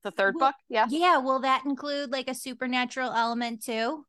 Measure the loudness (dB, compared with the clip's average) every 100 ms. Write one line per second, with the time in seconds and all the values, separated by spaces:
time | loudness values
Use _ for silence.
0 | -8 2 2 4 2 0 _ 2 2 4
1 | 4 4 4 0 2 0 0 -4 -4 -4
2 | -4 -4 -4 -8 -8 -6 -2 -2 -2 -4
3 | -2 0 0 0 -4 -6 -6 -2 -2 -4